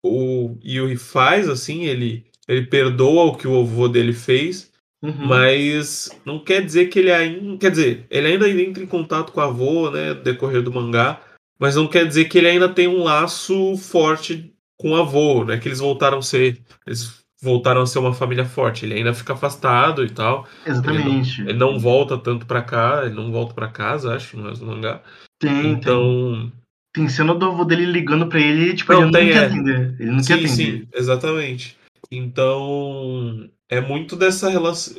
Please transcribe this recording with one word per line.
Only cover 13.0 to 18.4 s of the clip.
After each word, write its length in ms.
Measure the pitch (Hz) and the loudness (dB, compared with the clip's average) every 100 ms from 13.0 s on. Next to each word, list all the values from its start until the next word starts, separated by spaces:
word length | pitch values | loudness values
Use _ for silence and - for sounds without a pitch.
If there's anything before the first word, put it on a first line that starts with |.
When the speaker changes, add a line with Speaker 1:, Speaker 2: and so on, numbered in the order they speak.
Speaker 1:
laço 720 | 165 151 170 - - 190 190 190 | 2 2 0 -4 -2 0 0 -2
forte 760 | - 175 156 160 - 165 165 _ _ _ | -2 2 2 0 -4 -10 -10 _ _ _
com 120 | 156 | 0
o 40 | |
avô, 480 | 160 160 143 151 127 | 0 2 2 4 2
né, 140 | 110 113 | 0 -4
que 100 | 127 | -4
eles 120 | 131 | -4
voltaram 400 | 139 139 139 135 | -2 2 0 0
a 20 | |
ser, 380 | 127 131 127 120 _ _ | -2 2 2 0 _ _
eles 380 | - 117 117 - _ _ | -12 -10 -10 -16 _ _
voltaram 400 | 131 123 123 127 | -2 0 2 2
a 40 | 127 | 0
ser 100 | 135 | 0
uma 140 | 127 | -2
família 320 | 123 123 127 | -2 -4 -2